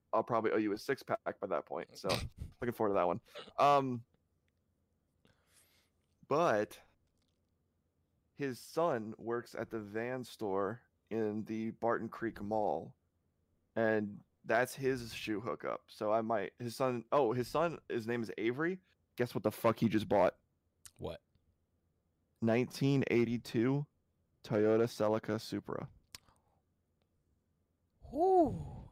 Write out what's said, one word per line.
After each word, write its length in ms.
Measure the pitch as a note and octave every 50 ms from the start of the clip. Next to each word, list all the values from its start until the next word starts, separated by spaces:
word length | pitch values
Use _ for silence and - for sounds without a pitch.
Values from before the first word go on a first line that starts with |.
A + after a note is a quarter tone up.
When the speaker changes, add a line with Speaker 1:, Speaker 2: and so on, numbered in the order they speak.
| _ _ -
Speaker 1:
I'll 100 | A2 A2
probably 260 | - B2 A2+ G#2+ G#2+ -
owe 40 |
you 160 | G#2+ G#2+ G#2 G2
a 60 | G#2+
six-pack 600 | - - C3+ - - - G#2+ - - E2+ - -
by 80 | - G2
that 180 | F2 D2 -
point. 220 | - C#2 D#2+ - - -
So, 160 | - - G2
Speaker 2:
<laughs> 520 | F2+ - - - - - - - - -
Speaker 1:
looking 120 | B2+ A#2+ A#2
forward 220 | - A2+ G#2 G2
to 40 | F#2+
that 80 | F2
one. 140 | F2 F2 A#2 - - - - - - - -
Um, 420 | C3 C#3+ C#3+ C#3 C3+ C3 B2 A#2+ A#2 _ _ _ _ _ _ _ _ _ _ _ _ _ _ _ _ _ _ _ _ _ _ _ _ _ _ _ _ _ _ _ _ _ _ _ _ _ _ _ _ _ _ _ - -
but 480 | C#3 D3+ F3 D#3+ A#2 G#2 G#2+ - - - - _ _ _ _ _ _ _ _ _ _ _ _ _ _ _ _ _ _ _ _ _ _ _ _ _ _ _ _ _ _
his 220 | - D3 C3+ B2 -
son 560 | - - - E3 E3+ E3+ C#3+ A#2 G#2+ G#2+ A2 -
works 360 | F#2+ A2+ A#2 A#2+ A#2 - -
at 140 | - A2+ -
the 80 | - A2+
Van 460 | G#2+ G2+ G2+ A2 A#2 B2 B2+ C3 A#2+
store 560 | - - - A2 G2+ F#2+ G2 G2+ F#2+ A#2 A#2+ _ _ _ _ _ -
in 340 | G2+ A2+ A2 G#2+ G#2 A2 G#2
the 260 | G#2 A2 A2 A2 A2+ A2
Barton 360 | - - A#2 A#2 F2 A2 A2+
Creek 340 | - - A#2 A2+ - - G#2
Mall, 500 | G#2 A2 A2 G#2 F#2 D2 E2 - B2 - _ _ _ _ _ _ _ _ _ _ _ _ _ _ _ -
and 400 | A2+ A2+ A2 A2 G#2+ G#2+ G2+ G2+ - - _ _ _ -
that's 280 | - A2+ A#2 B2+ B2+ -
his 380 | - C3+ C3 C3+ B2+ A#2 A2+ -
shoe 260 | - - A2 G#2+ G2
hookup. 420 | A#2 A2 D2+ - - C2+ A1 - - -
So 220 | - - A2+ G#2 G#2+
I 100 | A2+ A2+
might, 300 | A2 A#2 G#2 F#2+ - - -
his 160 | A#2+ A#2+ A2+
son, 300 | - C3+ C3 B2 A#2 - _ -
oh, 200 | D3 C#3 A2 A#2
his 160 | B2 B2 -
son, 300 | - D3 E3 E3+ D3 - - -
his 180 | F2+ A#2+ G#2+
name 160 | A2+ A#2+ A#2+ A2+
is 100 | G2 - -
Avery. 400 | G#2 A2+ B2 C3+ D#3+ E3+ F#3+ F#3 _ _ _ _ _ _ _
Guess 180 | - B2 B2 -
what 100 | A#2 -
the 80 | A2+ -
fuck 260 | - - A2+ A2 -
he 100 | A2+ A2
just 200 | F#2+ A2 G#2 F#2
bought? 260 | G2+ G2+ F2+ F2 - _ _ _ _ _ _ _ _ _ - - _ -
Speaker 2:
What? 220 | - E2+ D#2+ - _ _ _ _ _ _ _ _ _ _ _ _ _ _ _ _ _ _ _ _ _ _ _ _ -
Speaker 1:
Nineteen 600 | A2+ A2+ A#2+ B2+ - - - C#3+ C#3 C#3+ C3+ - -
eighty-two 760 | - A#2+ A#2+ A2+ A#2+ A#2 - - - A#2+ A2+ C3 C#3 C#3+ D3 - _ _ _ _ _ _ _ _ _ _ -
Toyota 380 | - A2+ G#2+ G#2+ A2 A2 A2 A#2
Celica 560 | A#2 - - G#2+ G#2+ A2 A2 - - G#2+ A2
Supra. 480 | - - - G2+ - - - - - - - - _ _ - - _ _ _ _ _ _ _ _ _ _ _ _ _ _ _ _ _ _ _ _ _ _ _ _ _ _ _ _ _ _ _ _ _ _ _ _ - - A3+
Speaker 2:
Woo. 440 | C#4+ F4 F#4+ F#4+ F#4 D#4+ A#3+ F#3+ E3 D3 C3+ - - - -